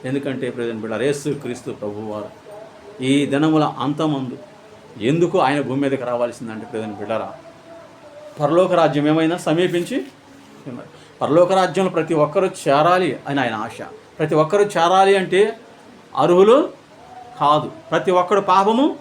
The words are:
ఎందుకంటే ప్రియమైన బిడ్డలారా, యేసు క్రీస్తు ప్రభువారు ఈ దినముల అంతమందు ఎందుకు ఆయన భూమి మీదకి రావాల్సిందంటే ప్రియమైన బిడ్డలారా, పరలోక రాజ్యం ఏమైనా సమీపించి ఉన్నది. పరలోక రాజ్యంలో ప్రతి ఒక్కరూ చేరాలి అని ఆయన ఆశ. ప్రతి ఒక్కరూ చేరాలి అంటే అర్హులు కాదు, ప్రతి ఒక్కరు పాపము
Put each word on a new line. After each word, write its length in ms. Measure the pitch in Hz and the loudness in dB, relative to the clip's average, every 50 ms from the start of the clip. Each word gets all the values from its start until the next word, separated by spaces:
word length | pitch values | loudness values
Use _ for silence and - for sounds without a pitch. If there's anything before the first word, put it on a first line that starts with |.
| - | -6
ఎందుకంటే 440 | 127 135 139 139 143 131 - - 123 | -4 -6 -4 -4 -6 -6 -6 -6 -8
ప్రియమైన 280 | 120 123 117 117 113 | -6 -6 -6 -6 -6
బిడ్డలారా, 260 | 110 104 110 113 107 123 | -8 -8 -6 -4 -2 -2
యేసు 260 | 143 143 147 - 151 131 - | -2 -2 -2 -4 -6 -6 -6
క్రీస్తు 300 | - 123 123 123 - 135 | -8 -10 -10 -10 -10 -12
ప్రభువారు 580 | 107 98 107 104 104 104 110 107 104 104 101 - - - - - - - - - - - - - - - 127 | -12 -8 -10 -10 -8 -10 -10 -8 -8 -10 -10 -12 -16 -20 -20 -20 -20 -20 -20 -20 -20 -20 -20 -20 -12 -6 -2
ఈ 220 | 131 139 143 143 | 0 2 2 2
దినముల 380 | 110 131 143 156 160 156 156 151 | 0 0 2 2 4 4 2 2
అంతమందు 760 | - - 123 123 139 151 151 160 156 147 135 131 123 120 - - - - - - - - - - - - - 101 | 0 -2 -4 -4 -4 -2 -2 -2 -2 -2 -2 -4 -8 -10 -12 -16 -20 -20 -20 -20 -20 -20 -20 -20 -20 -12 -4 -2
ఎందుకు 360 | 120 151 170 175 165 - 185 | 0 2 2 2 2 2 2
ఆయన 220 | 143 131 143 147 | 2 2 0 0
భూమి 200 | 135 117 131 139 | -2 -2 -2 -2
మీదకి 220 | 139 135 135 - 120 | 0 0 -2 -2 -4
రావాల్సిందంటే 640 | 120 123 120 120 120 113 - 127 110 110 107 110 | -4 -2 -2 -2 -4 -4 -10 -12 -12 -12 -12 -12
ప్రియమైన 280 | - - 110 110 107 104 | -10 -8 -8 -8 -8 -10
బిడ్డలారా, 400 | 98 104 104 110 107 98 - - - - - - - - - - - - - - - - - - - - - - - | -10 -6 -4 -4 -4 -4 -8 -12 -18 -20 -20 -20 -20 -20 -20 -20 -20 -20 -20 -20 -20 -20 -20 -20 -20 -20 -20 -6 -2
పరలోక 340 | 147 139 160 175 190 185 180 | 0 2 4 4 4 4 4
రాజ్యం 340 | 165 160 151 147 147 143 | 2 2 2 2 0 2
ఏమైనా 300 | 151 156 160 160 160 175 | 2 2 2 2 0 -2
సమీపించి 680 | 175 - 175 156 170 180 180 175 175 175 - 240 330 - - - - - - - - - - - - - | -2 -2 0 0 2 0 0 0 -2 -4 -2 -4 -6 -6 -8 -16 -20 -20 -20 -20 -20 -20 -20 -20 -18 -16
ఉన్నది. 200 | 139 120 117 110 - - - - - - - | -14 -14 -14 -16 -18 -20 -20 -20 -20 -8 -6
పరలోక 300 | - 135 143 170 175 175 | -2 2 4 4 4 4
రాజ్యంలో 400 | 190 190 185 175 147 190 190 180 | 4 2 2 0 0 0 -2 0
ప్రతి 220 | 180 170 156 156 165 | 0 -2 -2 0 0
ఒక్కరూ 340 | 151 151 147 - 196 190 | 0 0 2 2 0 0
చేరాలి 720 | 185 185 - - 160 139 147 156 170 180 185 185 151 117 - - | 0 -4 -4 -2 0 2 4 4 4 2 2 0 -2 -4 -6 -6
అని 120 | 139 143 139 | -6 -4 -2
ఆయన 160 | 127 117 113 | -2 -2 -4
ఆశ. 220 | 107 110 117 - - 104 - - - - - - - | -6 -8 -10 -10 -14 -16 -16 -16 -20 -20 -20 -6 -6
ప్రతి 160 | 160 151 165 | -4 0 2
ఒక్కరూ 280 | 151 156 156 208 202 202 | 0 2 2 2 2 2
చేరాలి 540 | 202 - 175 165 170 185 190 196 196 196 | 2 2 2 2 4 6 6 6 6 4
అంటే 420 | 196 185 156 175 185 208 233 226 - - - - - - - - - - - - | 2 2 0 2 2 2 2 0 -8 -18 -20 -20 -20 -20 -20 -20 -20 -20 -10 -2
అర్హులు 520 | 131 143 170 175 180 196 214 240 294 359 - - - - - - - - - - - - - - - | 0 2 4 6 6 8 8 6 4 4 0 -8 -16 -20 -20 -20 -20 -20 -20 -20 -20 -20 -20 -6 0
కాదు, 320 | 151 143 151 151 151 135 - - - - | 2 2 2 2 0 -4 -12 -16 -10 -4
ప్రతి 200 | 160 160 - 190 | -4 -2 0 2
ఒక్కరు 300 | 180 180 175 180 214 196 | 2 2 2 2 0 0
పాపము 540 | 196 190 185 196 196 214 226 247 277 339 - - | 2 2 2 4 4 4 2 2 2 0 -2 -6